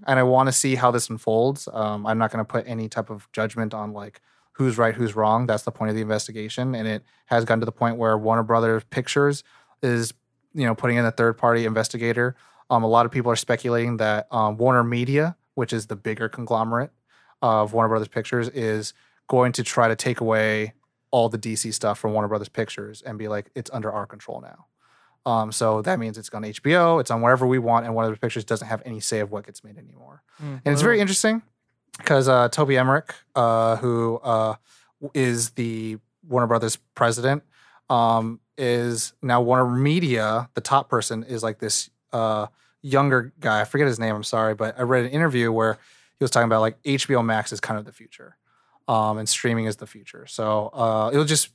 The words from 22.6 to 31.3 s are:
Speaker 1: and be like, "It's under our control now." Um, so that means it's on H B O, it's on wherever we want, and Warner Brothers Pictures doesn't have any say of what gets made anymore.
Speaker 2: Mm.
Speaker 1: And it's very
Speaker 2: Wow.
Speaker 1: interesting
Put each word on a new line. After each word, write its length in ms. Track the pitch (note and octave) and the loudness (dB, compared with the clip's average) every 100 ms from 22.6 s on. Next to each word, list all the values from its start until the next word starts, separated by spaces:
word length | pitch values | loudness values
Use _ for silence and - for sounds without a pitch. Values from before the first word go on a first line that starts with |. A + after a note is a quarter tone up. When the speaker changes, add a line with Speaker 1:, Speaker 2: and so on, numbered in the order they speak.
| G#2+ - G#2 G#2+ | -6 -8 -14 -14
Speaker 1:
and 160 | C3 G#2+ | -12 -10
be 100 | G#2+ | -6
like, 220 | G#2 G2+ C3 | -8 -8 -12
"It's 160 | - | -10
under 180 | B2+ G#2+ | -8 -6
our 140 | G#2 G2+ | -6 -8
control 340 | G#2+ - - | -14 -16 -16
now." 240 | B1 E2 _ _ _ _ _ _ C3 | -16 -20 _ _ _ _ _ _ -2
Um, 260 | A#2 A2 | -2 -2
so 300 | - A2+ A2 | -2 0 0
that 160 | G2+ F#3 | 0 -2
means 180 | A2+ G#2+ | -4 -10
it's 120 | - | -12
on 140 | A2 | -12
H 180 | G#2+ G#2 | -12 -4
B 140 | C#3+ F3 | 2 4
O, 240 | E3+ E3 | 4 2
it's 100 | A#2+ | 0
on 120 | A#2 | 2
wherever 260 | A#2 B2+ B2+ | 4 4 4
we 100 | B2+ | 2
want, 280 | A#2 A#2 A#2 | 2 0 0
and 100 | A2+ | -2
Warner 140 | A2+ | -2
Brothers 100 | G#2+ | -2
Pictures 260 | A#2 A#2 G#2 | -4 -4 -4
doesn't 220 | A2+ A2 | -4 -4
have 160 | A2+ B2 | -8 -8
any 140 | A2 | -10
say 200 | - A2 | -4 -4
of 120 | G2+ | -4
what 140 | G#2 G#2 | -8 -14
gets 180 | - | -20
made 140 | G#2+ G#2 | -20 -20
anymore. 420 | - B2+ C3 C#3+ _ - | -20 -20 -20 -20 _ -16
Speaker 2:
Mm. 180 | D3 C3 C#3+ | -14 -6 -2
Speaker 1:
And 80 | |
it's 80 | C#3+ | 2
very 160 | G3 A3+ | 4 4
Speaker 2:
Wow. 40 | |
Speaker 1:
interesting 400 | G3 F#3+ A3 | 2 2 2